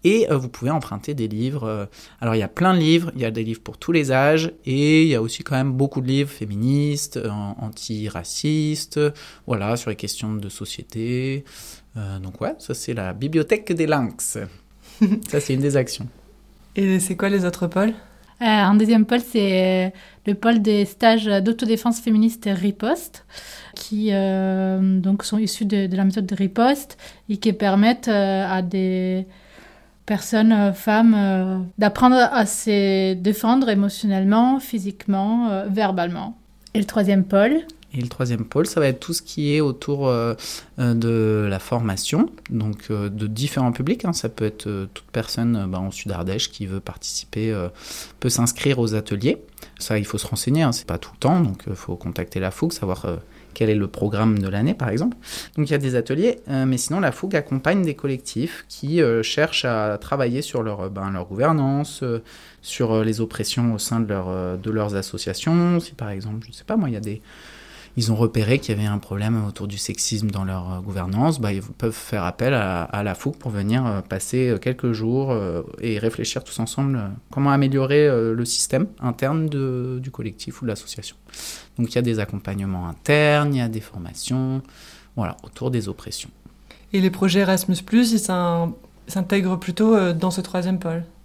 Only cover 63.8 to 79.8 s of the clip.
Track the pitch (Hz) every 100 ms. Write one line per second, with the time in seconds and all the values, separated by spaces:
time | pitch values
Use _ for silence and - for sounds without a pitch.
63.8 | - 117 110 98 92 92 90 92 104 110
64.8 | 104 98 95 98 - 95 - 170 175 175
65.8 | 165 - 110 98 107 107 113 - - 220
66.8 | 156 110 104 104 - - - - - -
67.8 | - - 110 110 117 117 107 135 - 104
68.8 | 107 104 - 98 107 113 104 98 101 101
69.8 | - 101 - 107 107 98 95 92 90 90
70.8 | 98 95 90 101 143 151 107 98 98 -
71.8 | 117 110 - 107 87 - 123 135 98 90
72.8 | 85 104 104 90 135 - 127 104 101 123
73.8 | 123 101 92 95 - 123 127 110 - 127
74.8 | 123 110 110 123 135 117 95 85 - -
75.8 | 117 104 113 113 113 - - - 117 -
76.8 | 139 131 101 101 _ - 139 139 135 135
77.8 | 135 143 151 123 113 113 120 - - 131
78.8 | 202 - 123 120 175 160 156 143 135 127